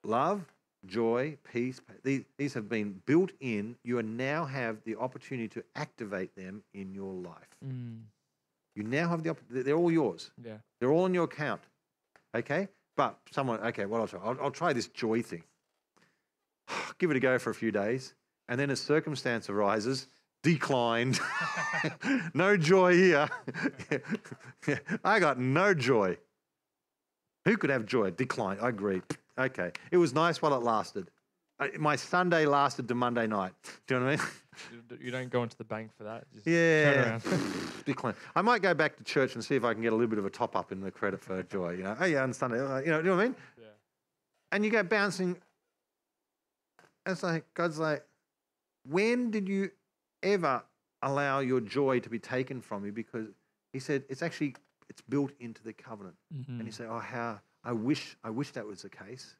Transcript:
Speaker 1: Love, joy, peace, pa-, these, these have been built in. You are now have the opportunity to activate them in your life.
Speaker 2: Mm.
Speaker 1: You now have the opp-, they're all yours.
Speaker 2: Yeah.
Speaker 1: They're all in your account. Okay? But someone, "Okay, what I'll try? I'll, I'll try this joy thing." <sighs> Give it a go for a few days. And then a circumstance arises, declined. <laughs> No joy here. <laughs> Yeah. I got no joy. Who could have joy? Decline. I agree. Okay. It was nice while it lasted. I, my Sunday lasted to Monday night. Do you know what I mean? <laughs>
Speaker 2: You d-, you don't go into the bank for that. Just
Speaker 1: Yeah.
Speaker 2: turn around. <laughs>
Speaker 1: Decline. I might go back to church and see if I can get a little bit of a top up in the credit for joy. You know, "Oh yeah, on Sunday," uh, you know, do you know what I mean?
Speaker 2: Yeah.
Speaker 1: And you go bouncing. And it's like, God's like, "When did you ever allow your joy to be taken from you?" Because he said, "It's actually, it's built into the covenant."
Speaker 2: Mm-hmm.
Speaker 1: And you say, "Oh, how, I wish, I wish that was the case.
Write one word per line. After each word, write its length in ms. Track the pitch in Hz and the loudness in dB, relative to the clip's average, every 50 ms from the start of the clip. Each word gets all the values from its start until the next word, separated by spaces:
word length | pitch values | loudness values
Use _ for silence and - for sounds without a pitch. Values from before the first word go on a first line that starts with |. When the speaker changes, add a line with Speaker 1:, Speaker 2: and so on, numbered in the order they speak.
| - | -2
Speaker 1:
Love, 500 | 107 107 120 143 170 202 208 170 - _ _ _ _ _ _ - | 0 0 2 2 0 0 -2 -6 -12 _ _ _ _ _ _ -18
joy, 500 | 92 95 113 117 113 117 120 131 156 151 139 | -6 -2 0 2 2 2 2 0 -2 -6 -12
peace, 380 | _ - - 117 120 127 127 - | _ -8 -4 -4 -4 -4 -6 -10
pa-, 140 | _ - - - _ | _ -20 -20 -6 _
these, 180 | 131 139 131 104 _ _ | -2 -2 -2 -4 _ _
these 180 | - 139 143 - | -6 -6 -4 -4
have 140 | 127 107 98 | -6 -6 -4
been 340 | 117 110 104 104 98 95 _ | -2 -2 -2 -4 -6 -8 _
built 260 | - 139 170 190 175 - _ | 2 4 4 4 2 -2 _
in. 360 | 139 127 110 104 101 113 120 _ | -6 -4 -2 -2 -4 -6 -10 _
You 160 | _ 117 123 120 | _ -4 -2 -2
are 60 | 113 | -2
now 400 | 110 110 120 131 135 147 160 170 | -4 -4 -4 -4 -4 -2 -4 -4
have 400 | 139 131 135 123 113 110 110 _ | -6 -6 -4 -4 -4 -6 -6 _
the 100 | 113 110 | -8 -6
opportunity 540 | 104 120 131 - 127 - - 135 123 113 104 | -4 -4 -6 -6 -10 -12 -10 -8 -6 -6 -6
to 160 | - 117 - _ _ | -8 -12 -14 _ _
activate 640 | - 151 156 _ - 117 101 101 92 95 92 _ | -10 -10 -10 _ -12 -10 -6 -6 -6 -6 -8 _
them 260 | 98 92 92 98 107 - _ - | -14 -14 -12 -14 -14 -16 _ -16
in 200 | 101 98 95 95 | -14 -12 -12 -10
your 180 | 98 98 95 | -10 -10 -10
life. 360 | 92 92 90 87 80 - - _ - _ - | -10 -10 -12 -12 -16 -18 -20 _ -20 _ -12
Speaker 2:
Mm. 360 | 135 131 127 123 120 113 113 113 107 _ _ _ _ _ _ _ _ _ _ _ _ _ | -10 -10 -8 -10 -10 -12 -14 -16 -20 _ _ _ _ _ _ _ _ _ _ _ _ _
Speaker 1:
You 80 | 104 104 | -10 -6
now 240 | 110 131 147 170 170 | -4 -2 -2 0 0
have 160 | 170 165 160 | -2 -2 -2
the 60 | 165 | -4
opp-, 120 | 156 - - _ | -6 -6 -10 _
they're 240 | 120 131 123 131 147 | -6 -4 0 2 2
all 160 | 165 175 170 | 4 4 4
yours. 400 | 165 165 143 107 85 - - - _ - | 4 4 2 2 -2 -4 -12 -18 _ -18
Speaker 2:
Yeah. 180 | 120 117 110 110 - _ _ _ | -16 -16 -16 -16 -18 _ _ _
Speaker 1:
They're 140 | 120 127 | 2 2
all 140 | 151 165 185 | 4 4 4
in 80 | 185 180 | 2 2
your 100 | 180 165 | 2 0
account. 380 | - - - 151 135 104 - - _ _ _ _ _ _ _ _ _ _ - _ _ - | 0 -2 -4 -4 -4 -4 -6 -8 _ _ _ _ _ _ _ _ _ _ -20 _ _ -4
Okay? 320 | 117 117 - 143 170 202 190 _ _ _ _ _ | -4 -2 0 -2 -2 -2 -4 _ _ _ _ _
But 220 | - 139 113 - _ _ - | 0 0 0 0 _ _ -8
someone, 260 | - 147 139 127 113 107 | -4 -2 0 0 -2 -2
"Okay, 240 | 101 120 117 - 101 | -2 -4 -2 -2 -4
what 140 | 98 110 117 | -2 0 -2
I'll 60 | 110 | -2
try? 140 | 98 - 90 | -2 -6 -6
I'll, 180 | 92 110 131 - | -4 -4 -4 -2
I'll 80 | 131 143 | -4 -4
try 200 | 139 - 165 175 | -2 0 0 0
this 140 | 143 120 104 | 2 0 -2
joy 360 | - _ - - 110 113 120 | -6 _ -4 -2 0 0 0
thing." 200 | 113 - 101 85 - _ _ _ _ _ _ _ _ _ _ _ _ _ _ _ _ _ _ _ _ _ _ _ _ - | -2 -4 -10 -14 -14 _ _ _ _ _ _ _ _ _ _ _ _ _ _ _ _ _ _ _ _ _ _ _ _ -10
<sighs> 300 | - - - - - _ | -8 -8 -8 -10 -4 _
Give 120 | - 170 | 2 2
it 60 | 143 | 4
a 40 | 131 | 4
go 160 | 120 131 127 120 | 4 4 4 4
for 100 | - 117 | 2 -2
a 40 | 107 | -4
few 180 | - 117 110 | 0 -2 0
days. 420 | 101 104 98 107 123 135 131 - _ _ _ _ _ _ _ - | 2 2 0 0 -2 -2 -4 -10 _ _ _ _ _ _ _ -6
And 120 | 120 123 | -2 -2
then 100 | 143 143 | 0 0
a 60 | 135 | 0
circumstance 720 | - - - 147 156 151 160 147 131 - 127 120 113 - - | -2 0 2 2 2 2 0 -6 -4 -2 -2 -2 -2 -4 -4
arises, 560 | 101 104 104 98 104 110 101 120 135 131 - _ _ _ _ _ _ _ - | 0 2 2 2 2 2 0 -2 -2 -4 -6 _ _ _ _ _ _ _ 2
declined. 720 | 156 175 139 - - 143 123 120 117 113 113 120 131 135 - - | 2 2 2 2 2 2 4 4 4 2 2 2 0 0 0 -2
<laughs> 60 | - - - - - - - 960 960 - - - 156 - - - 254 277 247 175 165 - | -4 -4 -4 -4 -4 -4 -4 -4 -4 -2 -2 -2 -4 -6 -4 -2 0 0 0 0 -2 0
No 220 | 139 180 196 208 | 2 4 4 4
joy 380 | 196 156 147 190 190 185 180 180 | 4 6 6 6 8 8 8 8
here. 340 | 175 190 185 160 143 147 - - | 8 8 8 8 6 4 2 -2
<laughs> 680 | - - - - - - 285 - - - - 156 127 - - 190 - - - 127 - - 127 - _ - - | -10 -10 -10 -8 -2 -4 -4 -4 -4 -6 -4 -4 -4 -2 -4 -6 -6 -6 -12 -18 -16 -18 -20 -20 _ -2 -2
Yeah. 100 | 143 - - - 190 233 - | -2 -2 -2 -6 -6 -2 2
I 160 | - 214 220 | 2 4 4
got 180 | 175 151 131 127 | 4 4 2 2
no 340 | 127 127 135 160 190 208 190 | 0 2 4 4 4 4 4
joy. 420 | 156 123 123 139 110 101 92 87 - _ _ _ _ _ _ _ _ _ _ _ _ _ _ _ _ _ _ _ _ _ _ _ _ _ | 4 4 4 4 4 4 2 0 -4 _ _ _ _ _ _ _ _ _ _ _ _ _ _ _ _ _ _ _ _ _ _ _ _ _
Who 120 | 180 220 | 2 2
could 140 | 214 - 139 | 4 2 0
have 160 | 139 127 110 | 0 0 -2
joy? 240 | 107 127 120 104 95 | 0 2 2 2 2
Decline. 480 | 87 - 127 - - - 110 95 98 98 | 0 -2 -4 -4 -2 -4 -2 -2 -2 -2
I 80 | 113 123 | -2 -2
agree. 320 | 120 101 98 104 95 92 - _ - - _ _ _ - | -2 -2 -2 -2 -2 -2 -4 _ -14 -14 _ _ _ -4
Okay. 320 | 131 131 131 - 90 87 - - - - | -4 -2 -2 -4 -6 -6 -6 -10 -6 2
It 40 | 175 | 4
was 160 | 180 175 143 | 4 4 4
nice 300 | 120 156 160 175 160 - | 4 4 4 4 2 2
while 120 | - 151 139 | 2 2 2
it 80 | 127 | 2
lasted. 480 | 117 120 113 107 101 - - 101 90 - _ _ _ _ _ _ _ _ _ - | 2 2 2 2 0 -2 -8 -10 -10 -10 _ _ _ _ _ _ _ _ _ -6
I, 100 | 139 135 - 151 | -6 -6 -4 0
my 160 | 156 151 147 | 2 2 2
Sunday 500 | 131 - - - 180 180 180 170 160 156 | 2 0 2 2 4 4 6 6 6 6
lasted 420 | 147 143 143 143 139 131 - 131 113 | 6 6 6 4 4 2 -2 -2 -2
to 60 | 123 | 0
Monday 300 | 123 123 120 120 120 113 110 | 2 2 2 2 2 0 0
night. 240 | 110 101 95 92 - _ _ - - - _ | 0 -2 -2 -4 -6 _ _ -20 -20 -18 _
Do 80 | - 131 | -2 0
you 60 | 127 | 0
know 60 | 123 | 2
what 140 | 131 151 - | 0 0 0
I 20 | |
mean? 40 | - - | -2 -6
<laughs> 400 | - - _ _ - - - - | -8 -14 _ _ -20 -20 -18 -18
Speaker 2:
You 240 | 117 117 117 120 123 | -18 -20 -16 -16 -16
d-, 80 | - - | -12 -10
you 60 | 123 | -8
don't 180 | 120 127 127 123 | -6 -6 -6 -2
go 120 | 127 123 | 0 0
into 140 | 120 110 - | 0 0 -6
the 80 | _ 117 | _ -10
bank 260 | 110 113 107 113 110 _ | -8 -8 -8 -8 -12 _
for 80 | _ 107 | _ -12
that. 200 | 104 113 113 - _ | -12 -12 -12 -14 _
Just 140 | - 110 101 | -20 -6 0
Speaker 1:
Yeah. 460 | 165 170 170 165 165 160 156 151 143 | 2 4 6 6 6 6 6 6 6
Speaker 2:
turn 160 | 143 139 123 113 | 6 4 4 2
around. 640 | 113 113 - - 185 151 - 98 98 92 - - - | 0 -2 -2 -2 -2 0 0 -2 -4 -6 -6 -8 -10
<laughs> 100 | - - | -10 -8
Speaker 1:
Decline. 300 | - 135 - - 120 101 - - - - | -8 -6 -4 -4 -4 -4 -6 -12 -4 -2
I 80 | 156 | 0
might 200 | 190 226 247 220 | 4 4 2 4
go 120 | 175 190 175 | 4 2 4
back 220 | 143 156 147 - | 4 2 0 0
to 80 | - - | -6 -10
church 300 | - - 151 135 - - | -2 2 2 2 2 0
and 100 | 117 110 | -8 -2
see 100 | - 147 | 0 0
if 80 | 131 123 | 2 2
I 80 | 120 113 | 0 0
can 80 | 107 | 0
get 100 | 113 117 | 0 2
a 40 | 110 | 2
little 120 | 110 120 113 | 4 2 2
bit 100 | 110 104 | 0 -2
of 60 | 98 | -2
a 40 | 98 | -4
top 260 | - - 120 113 - | -2 -2 -4 -2 -2
up 160 | 95 87 - | -4 -4 -4
in 80 | 101 95 | -10 -8
the 100 | 98 95 | -8 -10
credit 300 | - - - 101 95 95 | -6 -4 -4 -4 -4 -4
for 220 | - - 95 92 90 | -6 -6 -6 -6 -6
joy. 280 | - - 98 90 85 87 | -4 -4 -4 -2 -2 -4
You 80 | 92 92 | -4 -6
know, 120 | 95 107 123 | -6 -2 0
"Oh 60 | 175 | 0
yeah, 160 | 185 156 139 | 2 2 2
on 100 | 131 131 | 2 0
Sunday," 260 | 120 - 135 127 113 120 | -2 -2 -4 -2 0 -2
uh, 180 | 139 135 135 135 | -2 -2 -4 -2
you 80 | 139 | 0
know, 160 | 170 156 156 | 0 0 2
do 20 | 160 185 | 2 2
you 20 | |
know 60 | 190 | 4
what 60 | 175 | 4
I 40 | 208 | 2
mean? 100 | 254 269 - - - _ - | 2 0 -4 -14 -20 _ -20
Speaker 2:
Yeah. 60 | 113 107 104 _ _ _ _ _ _ _ _ _ _ _ _ _ _ _ | -20 -20 -20 _ _ _ _ _ _ _ _ _ _ _ _ _ _ _
Speaker 1:
And 120 | - 202 208 | -2 0 2
you 60 | 214 | 2
go 120 | 220 220 | 2 2
bouncing. 540 | 202 175 226 208 202 202 165 - 185 180 180 175 _ _ _ _ _ _ _ _ _ _ _ _ _ _ _ _ _ _ _ _ _ _ _ _ _ _ _ _ _ _ _ _ _ | 2 2 2 2 2 0 0 -2 -2 -2 -2 -6 _ _ _ _ _ _ _ _ _ _ _ _ _ _ _ _ _ _ _ _ _ _ _ _ _ _ _ _ _ _ _ _ _
And 80 | 190 | -6
it's 100 | 185 170 | -4 -2
like, 220 | - 180 165 160 151 _ _ | -2 -2 -2 -2 -4 _ _
God's 240 | - 170 175 156 156 | -2 -2 0 0 0
like, 260 | 160 156 151 - - _ _ _ _ _ _ _ _ _ _ _ _ _ _ _ _ 127 | 0 0 0 -2 -4 _ _ _ _ _ _ _ _ _ _ _ _ _ _ _ _ -2
"When 420 | 143 185 208 226 240 247 247 233 | 0 2 4 4 2 2 0 0
did 180 | 214 214 196 185 | 0 -2 0 0
you 220 | 196 196 196 185 - _ _ _ _ _ _ _ _ _ | 0 0 0 -2 -6 _ _ _ _ _ _ _ _ _
ever 400 | - 190 208 190 170 143 131 117 - _ _ _ _ _ _ _ | 0 2 2 4 4 2 2 0 -2 _ _ _ _ _ _ _
allow 380 | - 135 139 139 143 139 135 139 | -2 0 0 2 2 2 2 0
your 200 | 139 123 131 127 | 2 2 2 2
joy 400 | 113 101 - 139 143 135 131 123 | 0 0 0 2 2 4 4 2
to 80 | - 107 | 0 -2
be 80 | 113 113 | -8 -8
taken 420 | - - 131 127 131 131 139 123 | -6 -4 -2 -2 -2 -4 -6 -10
from 240 | - - 110 98 101 | -8 -8 -8 -6 -6
you?" 80 | 101 | -6
Because 360 | 104 117 110 _ - 117 110 107 98 _ _ _ _ _ _ _ - | -8 -8 -10 _ -8 -8 -8 -8 -14 _ _ _ _ _ _ _ -10
he 40 | 135 | -10
said, 260 | 131 - 151 139 139 - | -4 -2 -2 -2 -2 -6
"It's 140 | 135 - | -8 -6
actually, 320 | 170 170 - - 156 143 123 - _ _ _ _ _ _ | -6 -6 -4 -4 -4 -4 -4 -8 _ _ _ _ _ _
it's 140 | - - | -20 -20
built 300 | _ - 123 143 143 131 139 _ | _ -2 0 0 0 0 -4 _
into 240 | 120 117 110 - | -14 -14 -14 -12
the 100 | 110 113 110 | -14 -14 -14
covenant." 420 | - - 127 117 104 98 92 85 _ _ _ 160 | -14 -16 -16 -16 -14 -14 -18 -20 _ _ _ -12
Speaker 2:
Mm-hmm. 240 | 135 127 131 123 120 | -10 -10 -8 -8 -8
Speaker 1:
And 80 | 110 | -8
you 60 | 110 | -10
say, 140 | 110 - 120 | -10 -10 -10
"Oh, 120 | 113 117 117 | -8 -8 -8
how, 420 | 110 - 127 120 117 117 110 104 _ _ _ _ | -8 -8 -6 -6 -6 -6 -6 -10 _ _ _ _
I 100 | - 120 | -6 -4
wish, 440 | 120 113 107 131 156 135 - - - _ - | -4 -2 0 0 0 0 -2 -12 -16 _ -10
I 60 | 113 | -8
wish 200 | 110 123 143 - | -6 -6 -6 -6
that 140 | - 131 107 | -8 -10 -10
was 160 | 107 101 - | -10 -12 -14
the 60 | - 98 | -16 -18
case. 480 | - - - 101 123 135 - - - _ | -18 -18 -18 -16 -16 -18 -18 -20 -20 _